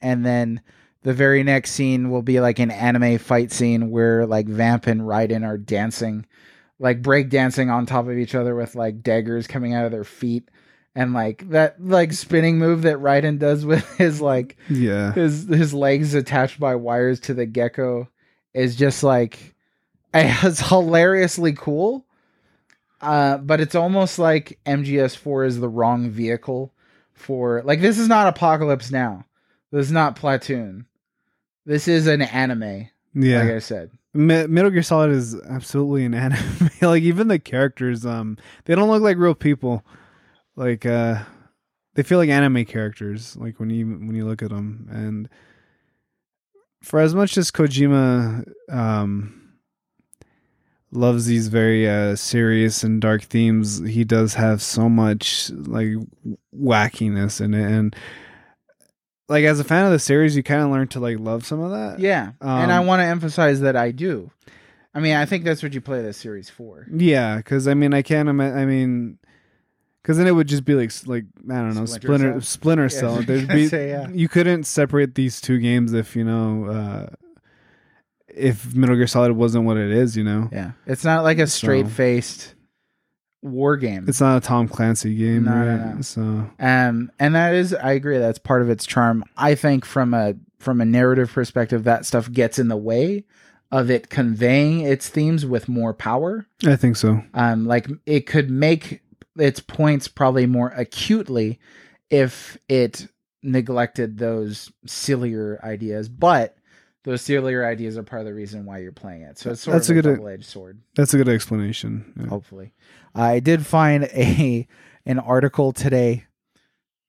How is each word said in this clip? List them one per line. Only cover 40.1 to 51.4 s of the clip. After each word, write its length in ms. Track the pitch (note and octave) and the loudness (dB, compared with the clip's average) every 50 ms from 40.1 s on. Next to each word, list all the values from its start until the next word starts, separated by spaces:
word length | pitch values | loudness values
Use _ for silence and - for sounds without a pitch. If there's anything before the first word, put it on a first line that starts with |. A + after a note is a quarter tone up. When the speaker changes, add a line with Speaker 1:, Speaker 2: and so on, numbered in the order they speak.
| _ _ _ _ _ _ _ _ _ | _ _ _ _ _ _ _ _ _
Speaker 2:
Like, 300 | - C3 B2+ A#2+ G#2+ - | -4 -2 -2 -2 -2 -2
uh, 360 | A#2+ A#2 A#2 A#2 A#2 A2+ G#2+ G#2+ - - - _ _ _ _ _ _ _ _ _ _ _ | -2 0 0 0 0 -2 -4 -6 -10 -20 -20 _ _ _ _ _ _ _ _ _ _ _
they 80 | - C#3 | -4 0
feel 140 | - F3+ F3+ | 2 4 4
like 120 | E3+ D3+ | 4 4
anime 340 | C#3+ C#3 C#3+ C#3 C3 B2 A#2 | 4 4 4 4 2 2 0
characters, 680 | - - A2+ A2 G#2+ G#2+ - G#2+ G2+ G2+ A2 A2+ - - | -2 -4 -6 -6 -6 -6 -8 -10 -8 -8 -10 -12 -14 -16
like, 240 | A#2+ A#2 A#2 G#2 - | -12 -12 -12 -10 -8
when 100 | A2 A2 | -6 -6
you, 160 | A2+ A#2 A2+ | -4 -4 -4
when 300 | A2 A2 D#2+ G#2 A2 A2 | -6 -6 -8 -8 -8 -6
you 100 | A2 A2 | -6 -4
look 160 | A2 A2+ A2 | -6 -6 -6
at 100 | A2+ G#2 G2+ | -8 -8 -8
'em. 340 | G2+ G2+ G#2+ G#2+ A2 A2+ A2+ | -8 -8 -8 -10 -12 -16 -14
And 400 | A2 A2 G#2+ G#2+ A2 G#2 G#2+ - _ _ _ _ _ _ _ _ _ _ _ _ _ _ _ _ _ _ _ _ _ _ _ _ _ _ _ _ _ _ | -12 -10 -8 -8 -8 -8 -10 -12 _ _ _ _ _ _ _ _ _ _ _ _ _ _ _ _ _ _ _ _ _ _ _ _ _ _ _ _ _ _
for 180 | _ - - D#3 | _ -4 0 2
as 120 | D#3 D#3+ D#3+ | 2 2 2
much 240 | F#3+ G3+ F#3+ - G3 | 2 0 0 0 -2
as 140 | F3 - | -2 -2
Kojima, 920 | - - D#3 D3 C3 C3 C#3+ C#3+ C#3+ C#3 C3+ C3 B2 B2 A#2+ A2+ A2 A#2+ - - - - _ - | 0 0 0 0 2 2 2 4 4 4 2 2 2 0 0 -2 -4 -6 -10 -12 -16 -20 _ -10
um, 720 | D#3 B2+ A#2 A2 A2 G#2+ G#2 G2+ G2+ G2+ G#2 G#2 - - _ _ _ _ _ _ _ _ _ _ _ _ _ _ _ _ - _ _ _ _ _ _ _ _ _ _ _ _ _ | -6 -4 -2 -2 -2 -2 -2 -4 -4 -6 -8 -10 -14 -20 _ _ _ _ _ _ _ _ _ _ _ _ _ _ _ _ -20 _ _ _ _ _ _ _ _ _ _ _ _ _
loves 340 | - B2 A#2+ B2 A#2+ A#2+ A#2 | -4 0 2 2 2 2 2
these 220 | A#2 A#2 A#2 | 2 2 2